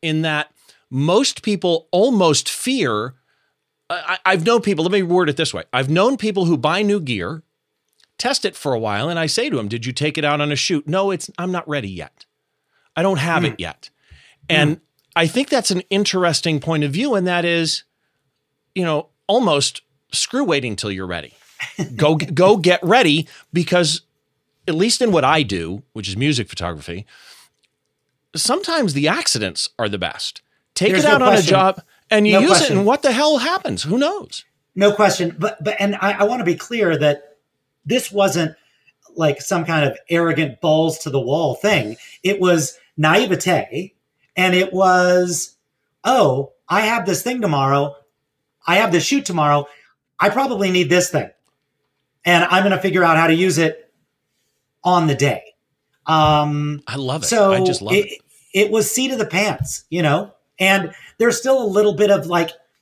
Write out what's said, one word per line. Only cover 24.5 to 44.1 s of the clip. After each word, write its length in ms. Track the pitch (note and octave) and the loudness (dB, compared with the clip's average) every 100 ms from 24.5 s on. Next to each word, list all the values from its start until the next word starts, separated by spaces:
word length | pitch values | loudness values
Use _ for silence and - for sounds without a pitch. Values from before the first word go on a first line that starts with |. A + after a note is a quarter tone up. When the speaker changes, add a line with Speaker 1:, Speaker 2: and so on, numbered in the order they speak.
| _ - | _ -4
Speaker 1:
at 80 | D#3 | 0
least 260 | A3 - | 0 2
in 100 | A#3+ | 2
what 140 | E3+ C3 | 4 4
I 160 | D#3+ | 2
do, 380 | A#2+ F#2+ E2 G2+ - | 0 -2 -6 -10 -12
which 140 | A2+ G2 | -12 -8
is 80 | G2 | -4
music 320 | C#3+ B2+ G#2 | -2 -2 -4
photography, 580 | - F2 D#2+ C#2+ F2 A2 - - - _ _ _ _ _ _ _ _ _ - | -8 -8 -8 -12 -14 -14 -20 -20 -20 _ _ _ _ _ _ _ _ _ -6
sometimes 580 | - D#4+ G4+ E4 G#3+ | -2 -2 -2 -2 0
the 140 | C#3 D3 | 0 0
accidents 640 | B3+ D#4+ A#2 G2 - - - | 0 -2 -2 -4 -6 -8 -4
are 100 | G#2+ | -6
the 80 | G2+ | -4
best. 440 | F2 - - - _ _ _ - | -6 -8 -12 -12 _ _ _ -2
Take 160 | F#3+ | 0
Speaker 2:
There's 120 | - | 2
Speaker 1:
it 40 | D4 | 4
Speaker 2:
no 80 | C#4+ | 4
Speaker 1:
out 60 | |
on 40 | B3 | 4
a 20 | |
Speaker 2:
question. 180 | A3+ D#3 | 4 4
Speaker 1:
job 320 | F#3+ F#3+ F#3+ - _ - | 4 2 0 -8 _ -2
and 160 | G#3+ G#3 | 2 4
you 60 | |
Speaker 2:
No 60 | G3+ | 4
Speaker 1:
use 80 | D4 | 6
Speaker 2:
question. 240 | - C#4+ G3 | 4 4 2
Speaker 1:
it, 40 | |
and 80 | G3+ | 2
what 140 | C#4+ | 2
the 100 | C#4 | 2
hell 280 | A#3+ D4+ C#4+ | 2 2 2
happens? 440 | C#4 F#4+ F4+ F#2 | 0 -4 -4 -6
Who 140 | C#3+ A3+ | -2 0
knows? 480 | D4 G4+ - - - _ _ F#3 | 0 -2 -10 -18 -20 _ _ 2
Speaker 2:
No 180 | G3+ | 2
question. 420 | G3+ G3+ - E3+ - | 4 2 2 -4 -2
But, 240 | G3+ - | -4 -4
but, 120 | F3+ - | -6 -2
and 160 | G3+ G3+ | -2 -2
I, 160 | G3+ G3+ | -2 0
I 40 | |
wanna 200 | G#3 B3 | 0 0
be 120 | F3 E3+ | -2 -4
clear 400 | - A#3 F#3 D3+ | -4 -2 0 2
that 400 | D3 C#3+ - _ _ _ _ _ D3 | 2 0 -6 _ _ _ _ _ -2
this 260 | B3 - | -2 -2
wasn't, 440 | G3+ G3 E3+ D#3+ - _ _ _ _ _ - | 0 0 2 -4 -6 _ _ _ _ _ -2
like, 260 | D#3+ C#3+ | -2 -2
some 240 | - F3+ E3 | -4 -4 -2
kind 200 | D#3+ C#3+ | 0 -2
of 120 | - - | -4 -4
arrogant 520 | E3+ E3+ D#3 D3 A2+ | 0 0 0 -2 -2
balls 380 | D#3+ D#3 D#3+ D#3 | 0 2 2 -2
to 100 | D3+ | -4
the 100 | C3+ | -4
wall 360 | A#2+ D#3 D#3 - | -2 -2 -2 -2
thing. 420 | G3+ F3+ G#2+ A2+ - - | 0 0 -2 -10 -18 -6
It 160 | F#3 G3 | -4 0
was 380 | F3+ E3 C#3 - _ - | 2 2 0 -8 _ -2
naivete, 960 | D#3 F#3+ A#3 F3+ F#3 E3+ - C3+ G3 _ _ | 2 2 2 0 0 0 -2 -8 -12 _ _